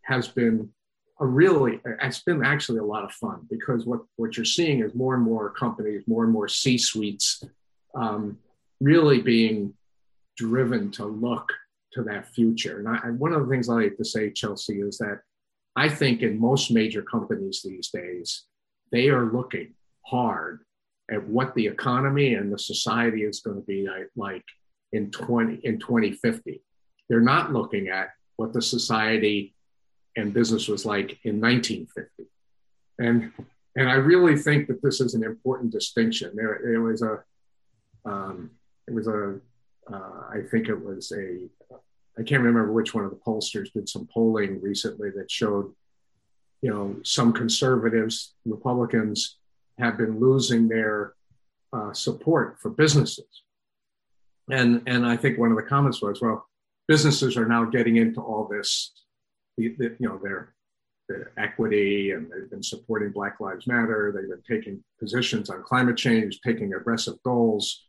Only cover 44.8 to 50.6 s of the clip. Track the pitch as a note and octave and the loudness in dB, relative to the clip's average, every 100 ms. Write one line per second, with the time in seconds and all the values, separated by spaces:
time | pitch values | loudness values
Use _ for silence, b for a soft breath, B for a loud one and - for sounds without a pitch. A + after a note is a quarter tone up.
44.8 | G#2+ - G2+ G2 F#2+ - G#2+ G2+ G2 _ | -4 -6 -8 -8 -8 -2 0 0 -4 _
45.8 | _ _ _ _ _ _ _ _ B2+ G#2 | _ _ _ _ _ _ _ _ -4 -2
46.8 | G2 G2 - - A#2 A2+ A2+ - C3 A#2+ | -6 -6 -4 2 2 2 0 0 2 2
47.8 | A2+ A2+ A2 - - _ A2+ G#2+ B2+ B2 | 2 0 0 -6 -12 _ -8 -4 -2 0
48.8 | A#2 A#2 G#2+ G#2 - _ _ _ _ - | 0 0 0 -4 -6 _ _ _ _ -4
49.8 | A#2+ G#2+ A2 A2 B2+ C3+ B2 A#2+ | -4 -2 -4 2 4 4 4 4